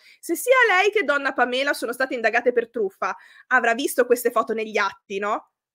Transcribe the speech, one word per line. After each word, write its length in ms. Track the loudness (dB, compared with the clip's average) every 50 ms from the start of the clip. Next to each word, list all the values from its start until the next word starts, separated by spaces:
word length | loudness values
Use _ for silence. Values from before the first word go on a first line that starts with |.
| _ -20 -20 _
se 160 | -8 -6 -6
sia 220 | -2 0 2 4 4 4 4
lei 220 | 4 4 2 2
che 140 | 2 0 0
donna 280 | 0 0 0 -2 -2 0
Pamela 400 | 0 0 0 0 0 0 -2 -2
sono 200 | -2 -4 -6 -4
state 220 | -4 -4 -4 -2
indagate 380 | -2 0 0 0 0 2 2 2
per 160 | 0 0 -2
truffa, 440 | -2 -4 -4 -4 -4 -4 -6 -6 -6 -6 -12 -20 -20 -18 -6 0
avrà 260 | 0 2 2 2 0
visto 300 | 0 -2 -2 0 0 2
queste 240 | 2 2 2 2 0 0
foto 200 | 0 0 -2 -2
negli 240 | -6 -6 -4 -2 -2
atti, 400 | -2 -2 -4 -8 _ -10 -8 -6
no? 340 | -4 -4 -4 -4 -6 _ _ _ _ _ _